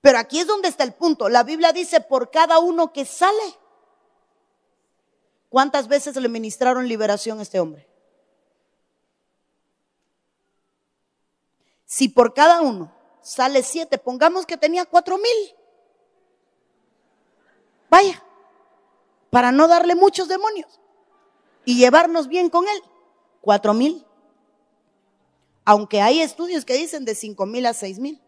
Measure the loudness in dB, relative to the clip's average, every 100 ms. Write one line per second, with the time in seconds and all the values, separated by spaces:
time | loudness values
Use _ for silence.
0 | 6 4 -2 -6 -2 -2 -4 -4 -6 -2
1 | -4 -2 0 0 0 0 0 0 -2 -2
2 | -2 -6 -2 0 2 2 2 -2 -4 -4
3 | -12 -2 -2 -2 -6 -14 _ _ _ _
4 | _ _ _ _ _ _ _ _ _ _
5 | _ _ _ _ _ 0 0 -2 -2 -4
6 | -4 -8 -8 -8 -12 -6 -4 -4 -6 -6
7 | -4 -4 -6 -12 -8 -6 -6 -10 _ _
8 | _ _ _ _ _ _ _ _ _ _
9 | _ _ _ _ _ _ _ _ _ _
10 | _ _ _ _ _ _ _ _ _ _
11 | _ _ _ _ _ _ _ _ _ -4
12 | 0 2 2 4 4 4 0 -4 -12 _
13 | _ _ -16 -4 0 0 -4 -8 -6 -6
14 | -6 0 0 0 -8 -4 -2 -2 0 0
15 | 0 -4 -2 -4 -6 _ _ _ _ _
16 | _ _ _ _ _ _ _ _ _ _
17 | _ _ _ _ _ _ _ _ _ 6
18 | 6 -2 -16 _ _ _ _ _ _ _
19 | _ _ _ 0 2 4 4 4 2 4
20 | 2 2 -6 -4 -6 -8 -14 _ _ _
21 | _ _ _ _ _ _ -4 4 6 6
22 | 4 0 -4 -4 0 0 -2 -6 -10 _
23 | _ _ _ _ 0 0 2 0 -2 -4
24 | _ _ _ _ _ _ _ _ _ _
25 | _ _ _ _ _ _ 2 2 2 0
26 | 2 2 0 -4 -8 -8 -4 -6 -6 -10
27 | -8 -10 -12 -8 -8 -4 -4 -6 -12 -10
28 | -12 -12